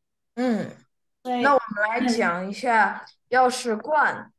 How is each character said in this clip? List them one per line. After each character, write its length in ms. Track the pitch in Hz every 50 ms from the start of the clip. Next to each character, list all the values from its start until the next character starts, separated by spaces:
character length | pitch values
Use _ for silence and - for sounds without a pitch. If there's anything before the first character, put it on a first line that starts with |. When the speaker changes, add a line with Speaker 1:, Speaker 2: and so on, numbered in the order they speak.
| _ _ _ _ _ _ -
Speaker 1:
嗯， 360 | - 247 254 233 196 175 - - - _ _ _ _ _ _ _ _ -
Speaker 2:
对。 200 | 247 247 247 247
Speaker 1:
那 120 | 277 285
我 60 | 262 - - 208
们 140 | 202 208 214
来 120 | 226 240 247
讲 420 | 247 233 226 208 180 170 180 185 196
一 40 | 196
下， 520 | - - 254 226 220 208 196 - - -
Speaker 2:
嗯。 40 | - _ _ _ -
Speaker 1:
要 220 | 233 254 254 247
是 240 | 240 - - 240 220
冠 580 | 214 - - 311 302 254 202 151 - - - _